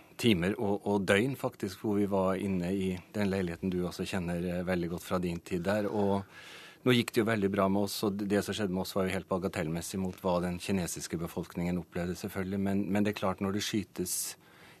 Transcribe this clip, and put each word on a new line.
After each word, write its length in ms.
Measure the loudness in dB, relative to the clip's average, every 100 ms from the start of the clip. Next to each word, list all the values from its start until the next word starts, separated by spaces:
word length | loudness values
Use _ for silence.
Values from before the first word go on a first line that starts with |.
| -18 2
timer 380 | 4 6 2 0
og, 220 | -2 0
og 200 | 2 2 6
døgn, 300 | 4 4 0
faktisk, 400 | -4 -4 -6 -4
hvor 100 | 0
vi 120 | 2 2
var 240 | 2 2 2
inne 300 | 0 0 0
i 140 | 0 0 -4 -6
den 160 | -2 0
leiligheten 400 | 0 -2 -2 -2
du 140 | -2 -2
også 160 | -4
kjenner, 400 | -4 -2 -2 -2
eh, 220 | -2 -2 -2
veldig 220 | -2 -2
godt 140 | -4 -2
fra 120 | -2
din 160 | 0 -4
tid 240 | -4 -2
der. 240 | 0 0 0
Og 380 | 2 2 2 -2 -14 -18 -18 -20 0
nå 60 | 4
gikk 220 | 4 4
det 80 | 2
jo 60 | 2
veldig 200 | 2 2
bra 160 | 4 4
med 160 | 4
oss, 180 | 0 0
og 140 | -2 0
det 240 | 2 2
som 100 | 2
skjedde 220 | -2 -2
med 80 | -2
oss 140 | -2 0
var 100 | 0
jo 80 |
helt 140 | -2 -2
bagatellmessig 720 | -2 0 -2 -2 -2 -4 -4
mot 140 | -4 -2
hva 200 | 0 2
den 160 | 2 -2
kinesiske 640 | 0 0 0 -4 -6 -4
befolkningen 560 | -4 -6 -6 -2 -2 -2
opplevde, 380 | -4 -4 -4 -4
selvfølgelig. 400 | -6 -4 -2 0
Men, 240 | 2 2 2
men 140 | 2
det 100 | 2
er 60 | 0
klart, 180 | -2 0
når 120 | -2
det 100 | -2
skytes 540 | 0 -2 -2 -6 -4 -4 -6 -10 -20 -20 -20